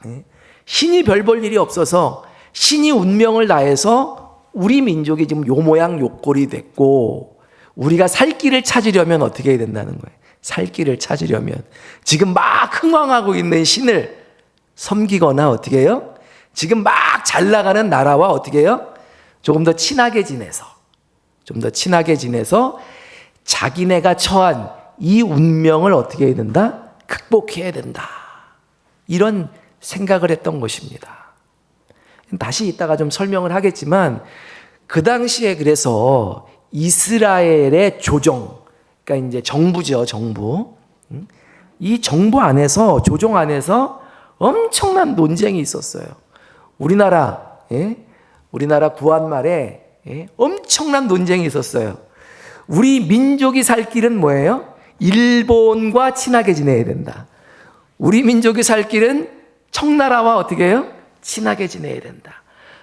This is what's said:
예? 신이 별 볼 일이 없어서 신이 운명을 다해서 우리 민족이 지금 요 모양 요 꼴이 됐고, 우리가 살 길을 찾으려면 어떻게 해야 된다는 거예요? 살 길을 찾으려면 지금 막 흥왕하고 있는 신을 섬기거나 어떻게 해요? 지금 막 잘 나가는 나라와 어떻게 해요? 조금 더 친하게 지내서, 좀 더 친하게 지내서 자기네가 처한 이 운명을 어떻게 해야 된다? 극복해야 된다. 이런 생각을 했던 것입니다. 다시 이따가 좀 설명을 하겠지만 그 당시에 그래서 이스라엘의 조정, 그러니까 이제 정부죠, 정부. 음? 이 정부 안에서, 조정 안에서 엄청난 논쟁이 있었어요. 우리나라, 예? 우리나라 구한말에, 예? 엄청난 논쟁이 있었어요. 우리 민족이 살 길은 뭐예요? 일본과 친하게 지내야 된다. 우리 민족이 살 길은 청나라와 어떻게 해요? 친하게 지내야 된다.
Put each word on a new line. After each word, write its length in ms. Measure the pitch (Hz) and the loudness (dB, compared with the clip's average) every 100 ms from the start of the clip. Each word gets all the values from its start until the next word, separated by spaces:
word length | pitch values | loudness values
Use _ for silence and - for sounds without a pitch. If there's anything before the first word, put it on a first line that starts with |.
| 113 | -18
예? 180 | 123 - _ _ _ | -16 -18 _ _ _
신이 400 | - - 330 349 | -8 -2 0 2
별 180 | 254 202 | 2 2
볼 200 | 214 226 | 2 0
일이 120 | 214 208 | 0 0
없어서 680 | 170 180 156 175 147 135 - - - | 0 -2 0 2 0 -2 -14 -20 -18
신이 380 | - - 302 302 | -4 0 2 2
운명을 560 | 262 180 202 226 226 220 | 2 2 2 2 4 2
다해서 960 | 156 143 139 202 240 269 - - _ _ | 4 2 2 2 2 0 -6 -20 _ _
우리 280 | 214 190 277 | -2 2 2
민족이 480 | 254 156 147 156 151 | 2 0 0 -2 -2
지금 180 | 151 127 | -2 -2
요 80 | |
모양 460 | 131 160 156 170 170 | 2 4 4 2 0
요 80 | 123 | -4
꼴이 400 | - 143 139 139 | -4 -2 0 0
됐고, 880 | - - - 135 135 113 127 - _ _ _ _ - | -4 -10 0 2 4 0 -4 -12 _ _ _ _ -6
우리가 320 | 139 170 180 | 0 2 2
살 300 | - 285 - | 2 0 0
길을 240 | 285 254 | 0 0
찾으려면 600 | 233 247 220 190 165 165 | 0 0 2 2 2 2
어떻게 280 | 120 - 135 | 0 -2 -2
해야 80 | 127 | 0
된다는 400 | 110 104 101 - | -2 -8 -10 -12
거예요? 180 | - - _ _ | -16 -20 _ _
살 260 | - - 180 | -12 -8 -6
길을 320 | - 151 123 | -4 -4 -4
찾으려면 640 | - 143 160 - - - - - - - | -4 -6 -2 -2 -4 -10 -14 -20 -20 -12
지금 320 | - 156 196 | -2 0 2
막 480 | 180 - - - - | 2 2 2 0 -2
흥왕하고 540 | 330 330 285 247 202 185 | 0 2 2 0 0 -2
있는 260 | 175 165 | 0 0
신을 640 | 160 220 254 190 - - - _ _ _ _ | 0 0 0 0 -2 -8 -20 _ _ _ _
섬기거나 760 | - - 202 214 196 160 135 151 | -16 -4 -2 0 2 2 4 2
어떻게 280 | 113 - 131 | 0 0 2
해요? 360 | 143 247 - - _ _ _ | 2 0 -4 -18 _ _ _
지금 300 | - 160 226 | -8 -2 0
막 320 | 208 - - 214 | 2 0 0 -2
잘 260 | - 180 190 | -2 0 2
나가는 400 | 214 190 202 220 | 2 2 0 2
나라와 380 | 139 139 143 190 | 2 2 4 2
어떻게 320 | 165 139 143 | 0 -2 2
해요? 320 | 160 254 - - _ _ _ _ | 2 0 -4 -20 _ _ _ _
조금 220 | - 156 | -2 0
더 80 | 165 | 2
친하게 500 | 165 - 277 240 220 | 0 -2 0 0 0
지내서, 420 | 196 131 92 - - _ _ _ _ _ _ _ | -4 -6 -12 -14 -16 _ _ _ _ _ _ _
좀 140 | - 110 | -14 -8
더 120 | 113 | -6
친하게 440 | - 185 175 160 | -4 0 2 2
지내서 640 | 147 123 120 110 196 269 - - - - - - _ | 0 -2 -4 0 0 0 -4 -16 -20 -20 -20 -20 _
자기네가 720 | - - 120 135 180 180 180 | -8 -4 -4 -2 0 2 2
처한 560 | 175 - 190 185 127 101 - - - | 0 0 2 2 0 -6 -16 -20 -6
이 220 | 170 214 | 0 2
운명을 720 | 226 147 165 160 160 156 190 | 2 2 2 2 2 2 4
어떻게 340 | 165 117 - 135 | 2 0 -2 0
해야 80 | 123 | 0
된다? 540 | 107 131 226 - - - - | -2 0 0 -4 -16 -20 -14
극복해야 640 | - - 220 214 175 185 | -14 -2 -2 0 -8 -10
된다. 360 | - 131 120 - - - - - _ _ _ _ _ - | -10 -12 -14 -16 -18 -20 -20 -20 _ _ _ _ _ -6
이런 420 | 175 214 208 156 - _ _ | 0 0 -2 -6 -12 _ _
생각을 500 | - 190 196 185 165 | -14 -8 -2 0 0
했던 300 | 160 165 156 | -2 -4 -6
것입니다. 720 | 113 - - - - - - _ _ _ _ _ _ _ _ _ _ 180 | -6 -8 -14 -20 -20 -20 -20 _ _ _ _ _ _ _ _ _ _ -10
다시 300 | 117 135 214 | -8 -6 -6
이따가 280 | - 165 151 | -4 -2 -2
좀 140 | 151 | -2
설명을 420 | - 196 190 180 | -4 -4 -2 -2
하겠지만 680 | 185 190 180 147 190 170 110 - - - - - _ - | -2 -2 -2 0 0 0 -2 -10 -20 -20 -20 -20 _ -6
그 160 | 165 | -2
당시에 540 | 160 240 240 233 220 170 | 0 0 -2 -2 -2 0
그래서 880 | 147 147 135 107 123 135 101 - - _ _ | 0 0 0 0 2 2 0 -6 -16 _ _
이스라엘의 1300 | 147 170 170 - 226 208 185 170 156 139 156 202 185 | -6 -2 0 0 2 2 4 4 4 4 4 2 0
조정, 580 | - 151 151 127 98 - _ _ _ _ | -2 0 2 0 -4 -16 _ _ _ _
그러니까 240 | - 139 131 | -6 -6 -4
이제 120 | 123 | -8
정부죠, 640 | 120 143 170 175 143 131 120 | -6 0 0 0 -2 -2 -2
정부. 680 | 107 113 101 104 165 240 - _ _ - | -4 -8 -6 -4 -4 -6 -12 _ _ -18
음? 160 | 127 190 _ _ _ _ - | -18 -18 _ _ _ _ -10
이 200 | 180 233 | -4 -4
정부 400 | - 151 208 262 | 0 0 2 4
안에서, 600 | 196 135 143 190 220 139 | 4 4 2 2 2 4
조정 340 | - 151 226 202 | 2 0 2 0
안에서 640 | 156 143 139 226 269 - - - _ - | 0 -2 0 0 -2 -6 -20 -20 _ -4
엄청난 800 | 220 440 453 - 392 381 311 202 | -2 0 -2 -2 0 0 0 0
논쟁이 420 | 156 165 208 185 | 0 0 -2 -2
있었어요. 640 | 139 - 139 - 50 - _ _ _ _ _ - | -6 -8 -10 -12 -16 -18 _ _ _ _ _ -6
우리나라, 800 | 147 202 196 175 127 87 - - - | 0 4 4 4 0 -4 -14 -20 -8
예? 240 | 120 196 233 - _ _ _ _ | -6 -6 -8 -14 _ _ _ _
우리나라 400 | 123 147 147 151 | -6 0 2 2
구한말에, 920 | - 147 160 156 143 147 170 117 - _ _ - | 0 0 0 0 -4 -2 -2 -4 -10 _ _ -16
예? 180 | 143 180 - | -16 -14 -2
엄청난 720 | 269 392 - - 302 277 254 | -2 -2 -4 -4 0 0 2
논쟁이 360 | 185 180 180 165 | 0 0 0 0
있었어요. 520 | 135 123 123 110 98 - _ - - - - - | -4 -4 -4 -6 -8 -18 _ -20 -20 -20 -20 -4
우리 340 | 160 262 269 | 2 4 2
민족이 640 | 170 220 269 277 262 262 | 2 2 2 2 2 2
살 260 | 226 233 226 | 2 0 -2
길은 280 | 240 226 226 | 0 0 2
뭐예요? 580 | 151 139 151 254 - - _ - | 0 2 0 -2 -6 -20 _ -4
일본과 1160 | 175 214 240 240 233 233 220 220 220 240 262 | 0 2 4 2 4 4 4 2 0 2 0
친하게 400 | 254 - 240 196 | -2 0 0 2
지내야 300 | 160 143 123 | 0 2 0
된다. 420 | 117 - - - - _ _ - - _ _ - | 0 -4 -8 -14 -18 _ _ -20 -20 _ _ -4
우리 240 | 143 220 | 0 2
민족이 400 | 240 233 226 220 | 4 2 2 2
살 260 | 226 220 214 | 2 0 0
길은 420 | 220 226 285 330 - _ _ _ | 0 0 0 -6 -14 _ _ _
청나라와 640 | - 302 294 269 240 226 226 | -6 0 0 2 2 2 0
어떻게 280 | 175 170 | 0 0
해요? 220 | 180 226 - - _ _ | 2 0 -2 -12 _ _
친하게 460 | - - 220 202 185 | -12 -6 -4 -4 -6
지내야 340 | 185 147 127 | -8 -12 -12
된다. 420 | 127 123 - - _ _ _ - | -14 -20 -20 -20 _ _ _ -20